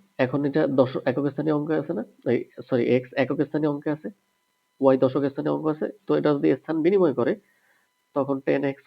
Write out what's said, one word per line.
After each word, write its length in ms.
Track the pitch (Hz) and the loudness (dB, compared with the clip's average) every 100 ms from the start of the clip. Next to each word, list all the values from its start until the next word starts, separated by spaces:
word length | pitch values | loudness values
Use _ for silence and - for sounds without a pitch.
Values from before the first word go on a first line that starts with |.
| _ - | _ -4
এখন 260 | 127 139 | -2 0
এটা 220 | 143 151 156 | -2 0 2
দশ-, 360 | 135 127 - | 2 0 0
একক 220 | - 127 143 | -4 -2 -2
স্থানীয় 280 | - 151 | -2 -2
অঙ্ক 160 | 151 151 | -2 -2
আছে 220 | 156 156 | -4 -4
না? 120 | 180 247 _ - | -6 -8 _ -2
এই, 80 | 123 - - - | -2 -2 -14 -4
সরি, 140 | 127 123 123 | -2 2 2
এক্স 140 | 127 | 0
একক 280 | - 127 143 | -2 -2 0
স্থানীয় 300 | 151 156 151 | -2 -2 -2
অঙ্কে 200 | 143 156 | -2 -4
আছে, 180 | 151 - - _ _ _ _ _ - | -6 -8 -16 _ _ _ _ _ 0
ওয়াই 180 | 135 131 | 4 4
দশক 260 | 131 139 | 4 0
স্থানীয় 300 | 139 135 151 | -4 -4 -4
অঙ্ক 120 | 147 156 | -2 -2
আছে। 200 | 151 - - - | -4 -6 -8 -2
তো 80 | |
এটা 200 | 151 151 | 0 2
যদি 220 | 143 156 139 | 2 2 0
স্থান 260 | - 160 | -2 -2
বিনিময় 320 | 156 202 175 | 2 4 2
করে, 180 | 123 120 214 _ _ _ _ _ _ _ | 2 0 -2 _ _ _ _ _ _ _
তখন 260 | 143 135 135 | -4 -2 -2
টেন 240 | 147 143 | 0 0
এক্স 200 | 139 139 | -2 -6